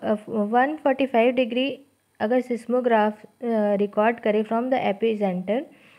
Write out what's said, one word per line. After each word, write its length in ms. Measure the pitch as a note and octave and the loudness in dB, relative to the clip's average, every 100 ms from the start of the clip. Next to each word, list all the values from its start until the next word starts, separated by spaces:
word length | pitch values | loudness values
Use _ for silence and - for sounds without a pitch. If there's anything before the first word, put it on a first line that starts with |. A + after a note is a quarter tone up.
अ, 120 | A3 G#3+ G#3+ | -4 -4 -4
वन 480 | A3+ G#3 A#3+ C4+ D#4 | -4 0 2 0 0
फ़ोर्टी 300 | C#4+ C4 C4+ | 0 0 2
फ़ाइव 260 | A#3 A#3+ | 2 2
डिग्री 460 | B3+ B3 A#3 C4+ B3 - _ _ - | 2 0 -2 -4 -6 -16 _ _ -6
अगर 200 | G#3+ B3+ | -2 0
सिस्मोग्राफ, 840 | B3 A3 - B3 B3 A3+ G#3+ G#3+ | -2 -6 -2 -2 2 2 2 -2
अ, 40 | - - A#3+ A3 G#3 | -12 -10 -4 0 2
रिकॉर्ड 460 | G3+ G3+ G#3 G#3+ A#3+ | 2 0 2 2 2
करे 220 | A3 G#3 | 0 0
from 200 | A3 A3+ | 0 -2
the 320 | B3+ B3+ - | 0 0 -2
epicenter, 680 | G3+ A3+ G#3+ G3 F3+ F#3 A3+ E4 - _ | 0 -2 0 -2 -2 -2 -4 -6 -14 _